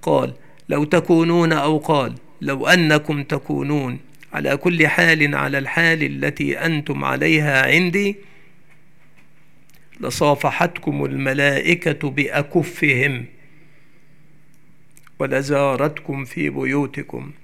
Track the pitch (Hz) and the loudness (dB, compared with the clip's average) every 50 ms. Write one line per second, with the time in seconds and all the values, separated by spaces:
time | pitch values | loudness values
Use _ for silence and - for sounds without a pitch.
0 | - 165 151 135 131 127 123 - - - - - - - 151 143 151 147 180 175 | 2 2 2 2 2 0 -6 -12 -18 -20 -20 -20 -6 -2 0 0 0 2 2 0
1 | 165 - 180 165 165 170 170 175 170 165 160 151 139 147 156 151 147 - 156 143 | 4 4 4 4 4 4 4 4 4 4 2 2 2 2 0 0 0 0 0 0
2 | 127 117 117 - - - - - - 139 139 135 123 - 175 180 165 151 156 151 | 0 -2 -6 -10 -16 -20 -16 -10 -6 -6 -4 -2 2 4 4 4 6 4 4 2
3 | 151 - 156 147 139 - 151 139 - - 151 139 139 139 147 147 135 127 123 131 | 2 0 -6 -6 -4 -4 -6 -6 -4 -4 -4 -4 -2 -2 -2 -2 -2 -4 -8 -10
4 | - - - - - - - 151 143 139 139 143 - 185 175 165 156 147 - - | -12 -18 -20 -20 -20 -10 -8 -4 -2 0 -2 0 0 0 2 4 2 2 4 4
5 | 170 170 160 160 147 147 143 139 139 139 139 139 135 - - - 165 165 165 160 | 4 4 4 4 2 0 0 -2 -2 -2 -2 -4 -4 -2 -2 0 2 2 2 0
6 | 151 143 139 135 135 147 147 - 143 139 139 139 143 165 165 151 147 - 143 139 | -2 -4 -4 -4 -4 -4 -4 -2 -4 -4 -4 -2 -2 -2 -2 -2 -4 -4 -6 -4
7 | 139 135 131 135 147 160 160 151 147 147 139 131 131 131 131 160 180 180 170 202 | -2 -2 -2 0 2 2 2 2 2 2 2 2 2 4 4 2 2 2 0 0
8 | 202 202 202 - - - - - - - - - - - - - - - - - | -2 -2 -4 -6 -12 -20 -20 -20 -20 -20 -20 -20 -20 -20 -20 -20 -20 -20 -20 -20
9 | - - - - - - - - - - - - - - - - - - - - | -20 -20 -20 -20 -20 -20 -20 -20 -20 -20 -20 -20 -20 -20 -20 -20 -20 -20 -16 -10
10 | - - 123 - 165 147 143 139 - 143 - - - - - - - 156 147 143 | -8 -8 -2 0 2 2 2 2 0 -2 0 2 0 0 0 -4 -6 -4 -4 -2
11 | 143 139 135 135 135 135 131 143 143 143 139 143 143 160 175 170 - 165 147 - | -4 -4 -4 -4 -2 -2 0 2 2 2 2 0 2 0 0 0 0 -4 -4 -2
12 | - 143 131 143 143 139 - 143 143 - - 175 151 - - - - 147 135 120 | -4 -6 -2 -2 -2 0 0 -2 -4 0 0 0 0 0 -4 -2 0 0 2 2
13 | 135 143 135 123 120 - - - - - - - - - - - - - - - | 0 0 -2 -4 -8 -12 -16 -20 -20 -20 -20 -20 -20 -20 -20 -20 -20 -20 -20 -20
14 | - - - - - - - - - - - - - - - - - - - - | -20 -20 -20 -20 -20 -20 -20 -20 -20 -20 -20 -20 -20 -20 -20 -20 -20 -20 -20 -20
15 | - - - - 139 135 135 135 139 139 147 139 143 139 131 123 139 156 151 - | -20 -20 -6 -6 -4 -2 0 -2 0 0 0 2 2 2 2 0 0 -2 -2 -6
16 | - - 139 139 135 123 - 170 151 147 135 139 135 131 135 143 143 127 - 143 | -10 -8 -8 -8 -8 -10 -6 -4 -4 -4 -2 -2 -2 0 0 0 0 -2 -4 -10
17 | 139 - - 120 131 143 147 - | -12 -10 -10 -12 -12 -12 -16 -20